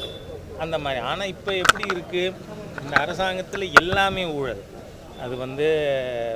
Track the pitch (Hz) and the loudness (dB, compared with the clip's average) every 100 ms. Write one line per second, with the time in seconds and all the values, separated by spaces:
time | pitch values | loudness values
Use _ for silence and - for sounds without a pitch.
0 | - - - - - - 165 160 143 131 | -8 -10 -10 -12 -10 -6 -2 -2 0 -2
1 | 120 170 196 - 196 190 175 202 208 180 | 0 -2 -2 -4 -2 2 4 4 4 -2
2 | 170 175 185 190 - - - - 139 143 | -2 0 0 -2 -10 -10 -10 -8 -2 0
3 | 151 170 190 185 185 196 190 147 170 196 | 0 0 0 -2 -4 -4 6 6 8 4
4 | 196 190 175 147 131 101 92 - - - | 4 2 -2 0 -2 -4 -8 -14 -14 -16
5 | - - 127 123 131 135 151 156 147 135 | -16 -10 -6 -4 -4 0 4 4 4 2
6 | 127 120 117 | 0 -2 -2